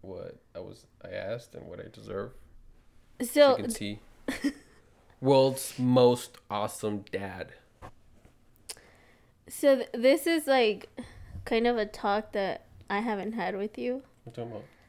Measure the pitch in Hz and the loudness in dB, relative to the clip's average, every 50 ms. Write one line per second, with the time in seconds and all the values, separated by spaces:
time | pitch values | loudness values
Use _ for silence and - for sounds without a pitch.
0 | 92 95 92 92 90 85 - - _ _ _ 92 92 95 98 - - _ _ _ | -12 -12 -12 -12 -12 -12 -14 -18 _ _ _ -14 -14 -14 -16 -20 -20 _ _ _
1 | - 92 92 98 95 98 113 123 - - - - - - 87 - - - - - | -16 -10 -10 -8 -6 -6 -8 -8 -10 -16 -18 -18 -16 -14 -14 -14 -14 -16 -16 -18
2 | 107 107 95 98 107 123 131 - - - - - - - - - _ - _ - | -14 -10 -8 -8 -8 -8 -12 -20 -20 -20 -20 -20 -20 -20 -20 -20 _ -20 _ -20
3 | - _ - - 247 233 - 294 294 277 254 - - 247 226 - 208 202 - - | -20 _ -10 -8 -8 -2 4 6 6 6 6 4 0 -6 -6 -6 -6 -6 -8 -8
4 | - - - - - - 262 - - 277 277 - - _ - - _ _ _ _ | -12 -20 -20 -14 -10 -10 -10 -4 -6 -6 -6 -6 -20 _ -20 -20 _ _ _ _
5 | _ _ - _ 131 131 139 135 135 135 131 131 - - - - 127 123 123 127 | _ _ -16 _ 2 4 6 6 6 4 2 -2 -8 -10 -4 -2 2 4 6 8
6 | 123 123 123 120 - - - - _ _ 101 104 104 104 - - - 107 104 101 | 8 8 6 4 -2 -14 -18 -20 _ _ -4 -2 -2 -4 -4 -4 -4 -4 -4 -4
7 | 98 - - 95 98 95 92 95 90 - - - _ _ _ _ - - - - | -8 -8 -8 -6 -6 -8 -8 -10 -12 -12 -14 -20 _ _ _ _ -20 -20 -20 -20
8 | _ - - - _ - _ _ _ _ _ _ _ - - - - - - _ | _ -20 -20 -20 _ -20 _ _ _ _ _ _ _ -18 -18 -18 -18 -20 -20 _
9 | - _ - _ _ _ _ _ _ - - - - 285 269 262 - - - 247 | -20 _ -20 _ _ _ _ _ _ -16 -8 2 4 4 4 4 2 -6 -6 2
10 | 226 262 277 330 - 339 339 320 302 277 269 262 240 214 208 196 - - _ - | 4 4 4 6 2 0 0 0 2 2 4 4 4 4 2 -2 -8 -16 _ -16
11 | 240 - - - - - - - - - 240 226 233 240 240 226 214 214 - - | -16 -16 -16 -18 -18 -16 -14 -14 -6 -2 0 2 2 2 0 0 -2 -4 -6 -4
12 | - 208 202 214 214 - - 208 196 185 - - - - - - - - 202 202 | -2 0 0 0 -2 -4 -4 -4 -2 -2 -4 -6 -10 -20 -20 -20 -8 -4 -4 -2
13 | 226 233 214 196 185 208 226 226 175 185 202 190 202 208 - - 240 247 247 269 | -2 -2 -4 -4 -6 -6 -6 -4 -4 -4 -4 -4 -6 -8 -8 -6 -6 -6 -6 -6
14 | - _ _ _ _ - - - 117 117 107 104 104 - _ _ _ | -10 _ _ _ _ -16 -12 -10 -10 -10 -10 -14 -16 -16 _ _ _